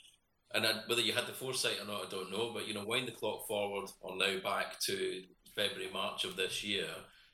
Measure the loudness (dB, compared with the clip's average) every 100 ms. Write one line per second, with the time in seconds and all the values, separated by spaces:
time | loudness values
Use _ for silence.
0 | -20 -20 _ _ -2 2 4 2 2 4
1 | 4 4 0 -2 -2 0 2 0 -2 -4
2 | -4 -4 -2 0 0 -2 -4 -4 0 0
3 | 0 -2 -2 -2 0 0 2 0 -4 -8
4 | -6 0 2 2 2 0 0 -2 0 0
5 | 0 -4 -10 _ -8 0 0 0 -4 -2
6 | -2 -2 -2 0 0 0 0 0 0 -4
7 | -10 -18 -20